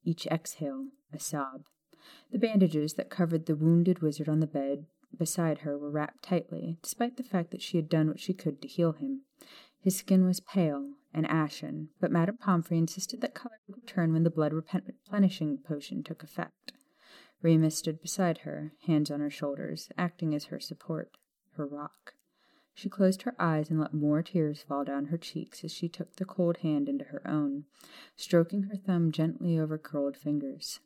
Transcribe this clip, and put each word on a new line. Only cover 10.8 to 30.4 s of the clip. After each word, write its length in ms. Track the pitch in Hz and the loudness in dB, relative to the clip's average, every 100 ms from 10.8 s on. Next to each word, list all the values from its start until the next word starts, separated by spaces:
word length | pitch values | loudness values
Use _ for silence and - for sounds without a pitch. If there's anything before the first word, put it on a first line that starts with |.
| 139 - _ | -6 -14 _
and 120 | 156 156 | -2 0
ashen, 640 | 160 151 - 151 151 156 _ | 2 0 -4 -8 -8 -8 _
but 140 | 175 | 0
Madame 240 | 170 170 226 | 2 2 0
Pomfrey 400 | - 175 165 165 | 2 2 2 2
insisted 460 | 165 - - - | 2 0 -8 -4
that 120 | - | -6
color 240 | - 240 - - | -6 -14 -16 -20
would 120 | 220 | -18
return 340 | - - 165 | -6 0 2
when 120 | 160 | 4
the 60 | 165 | 4
blood 220 | 160 151 | 4 0
repen-, 300 | 156 160 185 - | 0 -2 -4 -6
replenishing 760 | - _ 202 190 - 151 139 - | -18 _ 4 4 4 -4 -4 -4
potion 360 | 147 - - | -8 -6 -8
took 200 | - 165 | -8 -12
effect. 500 | 156 - 165 _ - _ _ _ _ - - _ | -10 -8 -8 _ -20 _ _ _ _ -20 -20 _
Remus 380 | 165 160 156 156 | 6 6 6 2
stood 240 | - 156 | -4 -6
beside 360 | - - 180 160 | -8 0 0 0
her, 340 | 156 147 151 - - | -6 -8 -10 -8 2
hands 240 | 151 147 | 2 2
on 80 | 147 | -2
her 100 | 147 | -4
shoulders, 600 | - 143 139 - 160 - - | -4 -6 -4 -6 -8 -10 -4
acting 380 | 175 - 160 | -4 -2 -2
as 120 | 147 - | -2 -4
her 120 | 165 | -10
support, 540 | - 160 - 160 - _ _ _ _ - | -10 -14 -8 -8 -8 _ _ _ _ -10
her 80 | |
rock. 500 | 143 147 147 _ - _ _ _ _ _ _ | -8 -8 -12 _ -20 _ _ _ _ _ _
She 140 | - 196 | -10 -8
closed 340 | - 190 190 | 2 4 4
her 140 | 254 - | -6 -2
eyes 320 | 170 156 151 | 2 2 2
and 100 | 160 | 0
let 140 | 151 | 0
more 300 | 151 147 147 | 0 2 2
tears 400 | 165 175 151 147 - | 2 0 0 -2 -6
fall 180 | 139 | -4
down 220 | 143 139 143 | -2 -4 -4
her 120 | 165 | -6
cheeks 440 | - 160 - - | -6 -8 -10 -12
as 100 | 160 | -12
she 160 | - 170 | -6 -8
took 280 | - 170 - | -6 -12 -8
the 80 | |
cold 340 | 190 - 175 170 | -8 0 0 2
hand 300 | 160 147 143 | 0 0 0
into 160 | 139 | -4
her 180 | - - | -6 -10
own, 420 | - 151 147 139 147 _ - - - - | -2 0 0 -2 -10 _ -20 -20 -20 -16
stroking 480 | - 175 165 202 | 2 4 4 0
her 120 | 196 202 | -2 -4
thumb 360 | - 175 165 | 0 2 2
gently 440 | 156 160 - 175 165 | 2 0 0 0 2
over 220 | 156 156 | 0 -4
curled 380 | - 147 143 139 | -4 -2 -2 -4
fingers. 640 | 147 147 | -4 -2